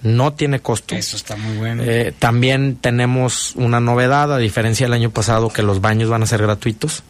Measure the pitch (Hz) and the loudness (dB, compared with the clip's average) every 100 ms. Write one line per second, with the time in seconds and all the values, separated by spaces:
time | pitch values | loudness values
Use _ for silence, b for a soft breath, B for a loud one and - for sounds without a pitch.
0 | 113 113 135 147 147 135 - 113 - 180 | 2 2 2 0 -2 -2 -2 -4 -4 -8
1 | 170 - - 107 107 107 113 117 120 117 | -6 -10 -10 -8 -6 -6 -4 -4 -2 0
2 | 110 - 120 117 127 135 139 127 123 120 | -2 0 2 2 2 2 0 -2 -2 0
3 | 123 127 127 - - - 123 120 120 120 | 0 2 0 -2 -8 -2 0 2 2 2
4 | 123 139 147 139 113 101 110 113 127 120 | 4 2 2 0 0 0 0 0 0 2
5 | 117 110 104 113 113 - 104 98 104 107 | 0 0 0 2 0 0 0 2 2 2
6 | 113 113 110 113 104 107 123 107 156 - | 2 0 0 2 0 0 -2 -4 -6 -8
7 | - | -12